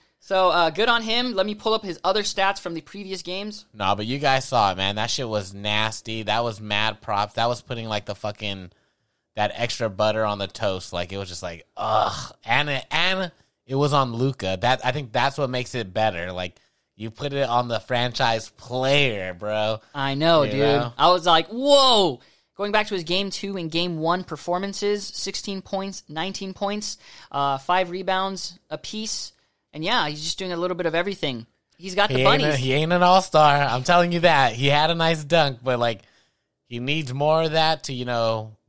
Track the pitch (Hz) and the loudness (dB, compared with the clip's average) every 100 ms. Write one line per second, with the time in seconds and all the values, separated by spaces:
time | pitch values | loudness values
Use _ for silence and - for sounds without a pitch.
0 | _ _ - 190 185 170 165 156 233 233 | _ _ -2 2 4 4 2 2 2 2
1 | 220 233 247 196 202 208 226 220 208 156 | 0 -2 -2 -2 -2 -2 -2 -2 -2 -4
2 | 180 202 202 - 190 196 180 165 - 202 | -2 0 -2 0 0 0 -6 -10 -10 -14
3 | 190 190 175 185 208 208 - - 104 104 | -10 -10 -8 -8 -8 -12 -16 -2 0 0
4 | 110 139 143 135 - 123 101 92 95 104 | -2 -2 2 0 2 2 2 2 -2 -2
5 | 113 - 120 107 95 98 104 104 110 110 | -4 -4 -4 -4 -6 -8 -2 0 -2 -4
6 | - 113 104 110 120 104 107 104 110 107 | -8 -8 -2 -2 -2 -6 -4 -2 -2 -4
7 | - 101 104 - 117 120 - 117 113 104 | -4 -4 -2 -2 -2 -2 -8 -10 -6 -6
8 | 104 101 107 104 107 98 90 _ _ _ | -6 -8 -10 -8 -8 -10 -12 _ _ _
9 | _ _ _ - 104 - 117 - 113 95 | _ _ _ -2 -2 -2 -6 -4 -4 0
10 | 107 110 107 101 98 - 104 92 - 87 | 0 2 0 -2 -6 -4 -4 -4 -6 -6
11 | 87 98 95 87 90 85 - - 104 110 | -6 -8 -10 -10 -10 -12 -16 -8 -2 0
12 | - - - - - 127 147 135 - 156 | 0 -2 -10 -12 -2 0 0 -4 -4 0
13 | 180 190 180 - _ _ - 135 147 143 | 0 0 -4 -10 _ _ -6 0 2 2
14 | 131 113 135 131 92 95 113 131 127 131 | 0 0 -2 -2 -4 0 2 2 0 -2
15 | 127 120 135 143 135 127 127 127 98 95 | -4 0 0 0 -4 -4 -6 -6 -4 0
16 | 110 87 90 90 92 - _ _ _ - | 0 0 -4 -6 -8 -10 _ _ _ -14
17 | 113 - 143 139 127 120 123 110 - 123 | -12 -8 -6 -2 0 0 0 -4 -2 -2
18 | 123 113 127 117 - - - 127 131 143 | 0 0 0 0 -4 -16 -8 -2 2 4
19 | 139 104 92 87 104 107 107 110 - 143 | 2 0 -6 -6 -4 -2 -2 -2 -8 -6
20 | 139 139 160 165 135 135 143 143 120 - | -4 0 4 4 4 2 2 2 0 2
21 | 165 180 170 165 165 226 277 285 262 226 | 4 4 4 4 2 -2 4 6 8 6
22 | 180 123 _ _ _ - 208 214 208 190 | 4 0 _ _ _ -8 0 0 0 -4
23 | 160 180 202 - 202 190 165 151 180 160 | -2 -2 -2 -6 -6 -6 -4 -2 -2 0
24 | 160 180 180 156 - 175 196 190 202 208 | 0 0 -2 -8 -4 -4 -4 -4 -2 -2
25 | 196 - 196 190 - 196 - 190 196 190 | -4 -8 -8 -6 -8 -8 -6 -6 -6 -10
26 | - 151 185 190 190 185 202 208 208 - | -10 -8 -6 -6 -10 -6 -4 -4 -6 -10
27 | - - - 139 139 135 - 180 180 180 | -16 -20 -10 -2 0 -2 0 0 0 -4
28 | 190 190 196 190 - - _ 156 - 214 | -2 -2 -2 -6 -10 -14 _ -12 -10 -8
29 | 220 - - - _ _ _ 151 165 240 | -6 -6 -10 -16 _ _ _ -8 -2 0
30 | 151 151 160 - 190 170 180 180 170 165 | 0 -4 -8 -6 -6 -4 -4 -2 -2 0
31 | 180 190 151 120 117 _ _ _ 185 185 | -2 -4 -4 -6 -12 _ _ _ -6 0
32 | 202 127 135 247 147 143 131 135 160 175 | 2 4 4 4 4 2 2 2 2 4
33 | 180 190 185 156 151 143 139 120 127 175 | 6 6 6 6 6 6 2 0 4 4
34 | 175 175 170 151 135 117 139 143 160 165 | 4 4 6 6 4 4 2 4 4 2
35 | 165 160 143 170 143 117 120 120 120 110 | 2 0 2 4 4 0 -2 0 0 -2
36 | - _ _ _ _ _ _ 120 127 156 | -10 _ _ _ _ _ _ -8 -2 -2
37 | 147 131 151 160 160 160 160 156 - 127 | -2 0 2 2 2 2 2 0 -4 -6
38 | 123 120 113 113 110 107 | -2 0 0 -2 -6 -16